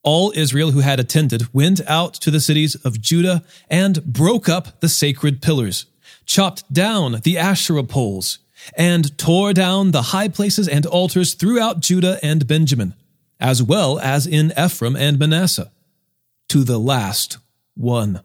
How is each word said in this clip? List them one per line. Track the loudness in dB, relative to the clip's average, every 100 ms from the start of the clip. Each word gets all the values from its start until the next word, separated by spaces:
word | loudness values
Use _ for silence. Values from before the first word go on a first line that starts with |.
all | 2 2 2
Israel | 0 0 0 0
who | 2
had | 2 0
attended | 0 0 0 0 -2
went | 0 2 2 0
out | -2 -2
to | -4 -2
the | 0
cities | 0 0 0 -2
of | -6 -4
Judah | -2 0 2 0 -4 -20 _
and | 0 2 0
broke | -2 0 2 2 0
up | -2 -4 _
the | -2
sacred | 0 -2 0 -2 0
pillars, | 0 0 -2 -6 -12 _ -20 -20 -2
chopped | 0 0 -4 -4
down | 0 0 0 -2 -2
the | -2 0
Asherah | 0 0 0 -2
poles, | -2 -2 -2 -4 -8 -10 _ _ -12 -2
and | 0 2 0 -2
tore | 0 2 2
down | 2 2 2 2
the | 2
high | 0 -2 -2
places | -2 -2 0 0
and | 0
altars | 0 0 0 0 -2
throughout | 0 0 0 0 -2
Judah | 0 0 0 0
and | 0 0
Benjamin, | 2 2 2 0 -2 -8 _ _ _ _
as | -2 0
well | 2 2 2 -2
as | -2 -2 0
in | 0 2
Ephraim | 2 2 0 -4
and | 0 0 2
Manasseh, | 2 2 0 -2 -8 _ _ _ _ _ _ _ 0
to | 0
the | 2 0
last | 0 0 -2 -4 -6 -10 _ _ _
one. | -6 -4 -2 -2 -6